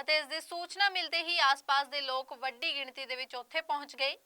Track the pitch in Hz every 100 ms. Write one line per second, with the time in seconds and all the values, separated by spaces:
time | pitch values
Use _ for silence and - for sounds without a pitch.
0 | 277 311 277 311 - 349 349 370 403 370
1 | 320 339 330 349 277 277 - 277 269 285
2 | 269 262 262 262 262 240 330 285 262 269
3 | 247 254 262 247 240 320 320 294 285 262
4 | 269 330